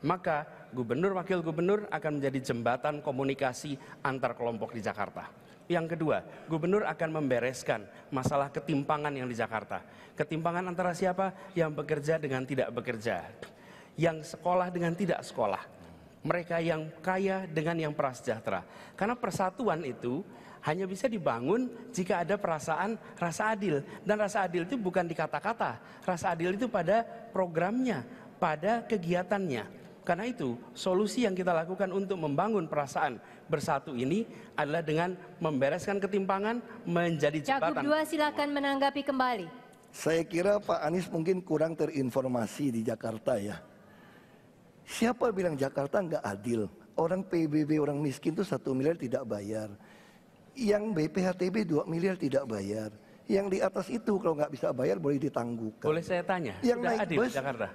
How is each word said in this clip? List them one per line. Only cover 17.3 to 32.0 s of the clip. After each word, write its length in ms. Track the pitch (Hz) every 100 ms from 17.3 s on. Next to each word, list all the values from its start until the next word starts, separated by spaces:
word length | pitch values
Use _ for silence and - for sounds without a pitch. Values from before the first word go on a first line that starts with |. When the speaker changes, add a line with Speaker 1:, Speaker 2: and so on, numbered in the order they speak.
| 190 185
Speaker 1:
dengan 320 | 156 156 170
yang 160 | 156
prasejahtera. 720 | 147 139 127 - 110 110 95 - - - -
Karena 160 | 202
persatuan 720 | 240 208 160 185 185 226 160 151
itu 400 | 113 120 131 208 - - - -
hanya 240 | 160 190
bisa 160 | 190 262
dibangun 640 | 214 147 117 127 220 254 - -
jika 320 | - 185 190 165
ada 80 |
perasaan 640 | 202 196 156 139 156 190 226 -
rasa 400 | - 175 165 214
adil. 320 | 220 196 143 143 -
Dan 160 | - 208
rasa 320 | 208 208 185
adil 160 | 175 175
itu 80 |
bukan 320 | 262 190 175 170
di 80 |
kata-kata. 640 | 165 156 147 202 226 180 117 - -
Rasa 320 | - 175 190
adil 240 | 170 175 196
itu 80 | 240
pada 400 | 202 165 214 226 - -
programnya, 720 | 190 180 160 175 233 254 165 120 - - -
pada 400 | 175 151 180 233 233
kegiatannya. 880 | 214 170 175 180 202 185 120 101 - - -
Karena 260 | - 175 233
itu, 300 | 247 135 117 -
solusi 560 | - - 185 208 208 233
yang 80 | 185
kita 160 | 185
lakukan 400 | 170 165 185 190
untuk 240 | 185